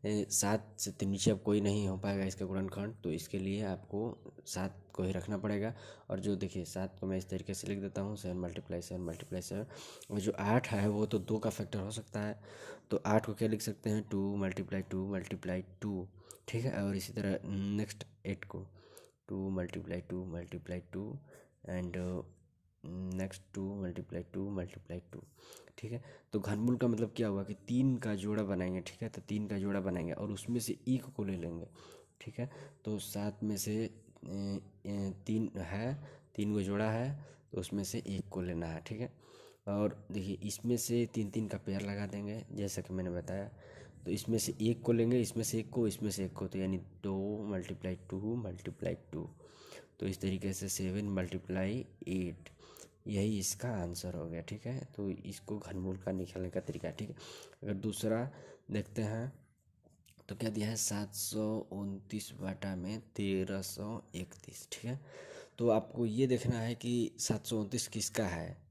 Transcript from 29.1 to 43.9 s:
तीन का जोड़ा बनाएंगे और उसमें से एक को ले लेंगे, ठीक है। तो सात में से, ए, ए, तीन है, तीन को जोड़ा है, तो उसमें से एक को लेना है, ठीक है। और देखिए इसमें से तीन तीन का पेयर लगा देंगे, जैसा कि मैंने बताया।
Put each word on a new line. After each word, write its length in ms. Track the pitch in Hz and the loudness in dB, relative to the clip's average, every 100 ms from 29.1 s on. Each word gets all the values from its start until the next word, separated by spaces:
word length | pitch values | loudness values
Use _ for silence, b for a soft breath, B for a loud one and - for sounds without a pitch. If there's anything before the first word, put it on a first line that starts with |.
| - | -6
तीन 240 | - 107 104 | -2 0 2
का 100 | 101 | 2
जोड़ा 220 | 98 98 | 2 2
बनाएंगे 320 | 95 90 82 | 2 2 0
और 180 | - 104 | -2 -2
उसमें 280 | 101 - 120 | -2 0 0
से 180 | 113 - - | 0 -2 2
एक 180 | 127 - | 2 2
को 160 | - | -2
ले 140 | 98 92 | 0 0
लेंगे, 300 | 85 85 - B B B B _ | -2 -4 -8 B B B B _
ठीक 180 | - - | -10 -4
है। 100 | 127 B B B - | -6 B B B -2
तो 120 | 104 | -2
सात 440 | - 101 104 101 | -2 -2 -2 0
में 120 | 107 101 | 0 0
से, 160 | 110 | 0
ए, 840 | 107 110 - - - - 98 101 98 - - 98 | 0 0 -4 -20 -16 -6 -4 -2 -4 -6 -12 -4
ए, 280 | 101 98 95 - | 0 0 -2 0
तीन 260 | 110 110 101 | 2 2 -2
है, 360 | 82 98 120 143 B B B - | -4 -2 -2 -2 B B B -2
तीन 180 | 104 | 2
को 80 | 104 | 4
जोड़ा 300 | 95 101 110 | 2 2 2
है, 200 | 110 127 143 B B B | 2 0 -2 B B B
तो 80 | - | -6
उसमें 240 | 92 98 | -2 -2
से 200 | 98 113 - | -2 -4 -2
एक 220 | 98 - | -4 -4
को 120 | 95 | -4
लेना 260 | 90 85 82 | -2 0 -2
है, 140 | 80 | -4
ठीक 200 | - 110 | -6 -6
है। 100 | 123 - B B B B - | -6 -8 B B B B -2
और 340 | 101 104 - - | 2 2 0 -6
देखिए 260 | 101 95 98 | -4 -2 -4
इसमें 340 | 104 - 117 120 | -4 -2 2 2
से 260 | - 120 117 - | 4 2 4 0
तीन 140 | 104 | 0
तीन 180 | 113 107 | 0 -2
का 100 | 98 | -4
पेयर 240 | - 98 | -2 -2
लगा 240 | 101 101 104 | 0 -2 -2
देंगे, 360 | 101 104 110 - | -4 -4 -6 -6
जैसा 280 | - 101 - | -2 -2 -2
कि 120 | - | -2
मैंने 160 | 92 90 | -2 0
बताया। 380 | 87 85 92 104 - B B B | -2 -2 -4 -4 -10 B B B